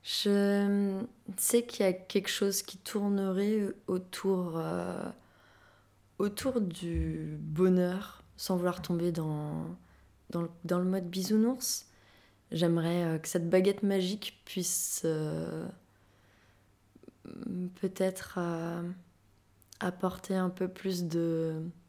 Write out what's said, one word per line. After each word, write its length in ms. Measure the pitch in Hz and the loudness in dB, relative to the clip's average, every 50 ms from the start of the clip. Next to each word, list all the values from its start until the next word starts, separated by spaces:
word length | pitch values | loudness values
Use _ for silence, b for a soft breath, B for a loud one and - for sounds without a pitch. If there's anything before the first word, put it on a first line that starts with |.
| _ | _
Je 960 | - - - - 208 202 202 202 202 202 202 202 202 202 202 202 196 190 190 214 - - - _ - 190 - | -4 -4 -2 2 2 4 4 4 4 4 4 4 4 4 4 2 2 0 -2 -6 -8 -10 -16 _ -10 -6 -2
sais 260 | - - - 240 233 | 0 4 4 4 4
qu'il 200 | - - - 202 | 2 -2 2 4
y 40 | 190 | 4
a 40 | |
quelque 360 | 180 185 - - - 202 185 - | 4 2 -6 0 0 0 0 0
chose 340 | - - 202 196 190 - | -2 0 0 0 0 -2
qui 140 | - - - - | -4 -6 -14 -14
tournerait 960 | - - - 208 202 202 202 196 196 190 185 190 202 208 214 214 202 196 - - - | -12 -6 -4 -2 0 0 0 2 2 0 2 2 2 2 2 2 0 -2 -4 -8 -4
autour, 720 | - 185 185 185 185 - - - 196 190 180 180 175 160 165 | -2 -2 -2 -2 -6 -12 -2 0 2 2 2 0 -2 -2 -2
euh, 440 | 160 160 170 175 - 180 175 - - - - b b b b b b b b b b b b b b b b b _ _ _ - | -2 -2 -2 -2 -2 -4 -4 -6 -6 -8 -10 b b b b b b b b b b b b b b b b b _ _ _ -2
autour 420 | 202 208 202 - - 269 254 240 | -2 0 0 0 -2 0 2 2
du 760 | 208 175 165 - 175 170 170 165 165 160 160 160 156 156 151 151 | 0 0 -2 -6 -6 -2 0 0 0 0 -2 -4 -6 -6 -6 -8
bonheur, 840 | 156 156 156 156 185 185 185 180 180 180 180 190 208 - - - - - - | -6 -4 2 4 6 6 6 6 4 2 0 -4 -6 -10 -16 -20 -20 -20 -14
sans 200 | - - - 190 | -12 -4 -2 0
vouloir 260 | 180 175 180 175 180 | 2 2 0 0 -2
tomber 300 | 170 - 175 170 170 175 | -4 -2 -2 0 0 0
dans, 520 | 165 165 160 156 151 151 151 147 151 160 160 165 175 180 b b b b b b b b _ _ | 0 0 -2 -2 -2 -4 -4 -4 -6 -6 -6 -8 -10 -12 b b b b b b b b _ _
dans 120 | - 175 | -4 -4
le, 80 | 170 170 170 - - | -4 -4 -6 -10 -4
dans 140 | 170 180 180 | -2 0 2
le 60 | 180 | 2
mode 240 | 185 185 190 180 175 | 2 0 0 -2 -4
bisounours. 760 | 175 190 185 190 214 214 220 240 262 254 - - - - - b b b b b b b b b b b b _ | -4 -4 0 2 4 4 4 4 2 0 -2 -2 -2 -4 -6 b b b b b b b b b b b b _
J'aimerais, 520 | - 160 175 170 170 165 160 170 170 175 175 | 0 2 4 4 4 4 2 2 2 2 2
euh, 140 | 165 160 156 | 2 0 -2
que 100 | 160 - | -4 -2
cette 200 | - 180 170 170 | -2 0 2 6
baguette 340 | 175 185 185 202 196 202 | 6 6 6 6 4 4
magique 600 | 214 202 196 196 185 180 208 214 - - - - _ | 2 2 4 4 2 2 0 -4 -6 -10 -12 -12 _
puisse, 580 | - - 190 175 - - - - - - - - | -8 -6 -4 -2 -2 -2 -2 -2 -2 -4 -2 0
euh, 600 | 160 160 151 156 151 156 160 160 165 160 160 170 185 185 - _ b b b b b b b b b b b b b b b b b b b _ _ _ - - - _ _ _ - - - - - 180 180 180 180 185 - | 0 0 0 -2 -2 -2 -4 -4 -4 -4 -6 -6 -8 -10 -14 _ b b b b b b b b b b b b b b b b b b b _ _ _ -20 -20 -20 _ _ _ -14 -12 -10 -8 -6 -4 -4 -4 -6 -6 -4
peut-être, 540 | - 185 190 - 190 190 185 185 - - - | -4 -4 0 2 0 0 0 -2 -12 -8 -4
euh, 460 | 185 175 170 170 165 165 170 170 170 170 175 185 180 - - _ _ _ _ _ _ _ _ _ _ - _ - - | -4 -2 -2 -2 -2 -4 -4 -4 -4 -6 -6 -8 -10 -16 -20 _ _ _ _ _ _ _ _ _ _ -20 _ -10 -4
apporter 540 | - 180 180 180 - 185 180 - - - 196 | -4 -4 -2 -2 -2 -2 -2 -4 -4 -2 0
un 140 | 190 185 180 | 0 2 0
peu 180 | 180 - 185 180 | 0 -2 -4 -4
plus 360 | 185 - - 190 185 175 180 | -4 -4 -4 -2 -2 -2 -2
de 580 | 165 160 170 165 165 165 160 165 160 160 160 160 175 170 - - | -2 0 0 2 2 2 0 0 -2 -2 -4 -6 -8 -10 -14 -20